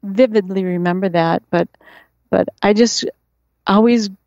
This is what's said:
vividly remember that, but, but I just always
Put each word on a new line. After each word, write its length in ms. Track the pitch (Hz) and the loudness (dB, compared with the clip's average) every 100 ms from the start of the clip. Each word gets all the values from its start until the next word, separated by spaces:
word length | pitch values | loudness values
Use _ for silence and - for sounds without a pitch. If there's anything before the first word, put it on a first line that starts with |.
vividly 600 | 202 196 254 214 185 190 | -8 0 2 2 -2 -4
remember 460 | 185 175 175 180 196 | -4 -2 -2 -2 -2
that, 320 | 170 165 165 _ | 0 0 -2 _
but, 180 | 175 170 _ - - _ _ _ | -4 -4 _ -20 -20 _ _ _
but 200 | 190 175 - | -2 -2 -2
I 120 | 202 | 0
just 320 | 208 233 - - - _ _ _ _ - | 2 2 0 -8 -12 _ _ _ _ 0
always 460 | 196 226 240 208 190 | 2 4 2 -2 -12